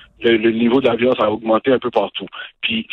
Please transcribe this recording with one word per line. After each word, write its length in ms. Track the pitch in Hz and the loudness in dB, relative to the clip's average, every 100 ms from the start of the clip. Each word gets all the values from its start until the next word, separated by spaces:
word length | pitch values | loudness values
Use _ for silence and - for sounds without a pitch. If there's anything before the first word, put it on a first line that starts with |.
| - - | -20 -2
Le, 140 | 117 113 | 0 2
le 140 | 113 | 2
niveau 280 | 113 117 135 | 2 2 2
de 60 | 127 | 2
la 80 | |
violence 240 | 113 127 120 | 2 0 2
a 100 | 107 | 0
augmenté 440 | 110 110 110 135 | -2 0 0 2
un 80 | 123 | 0
peu 100 | 120 | 0
partout. 360 | 110 98 - 92 - - _ | -2 -2 -6 -14 -16 -18 _
Puis 260 | - 113 - | -6 -6 -4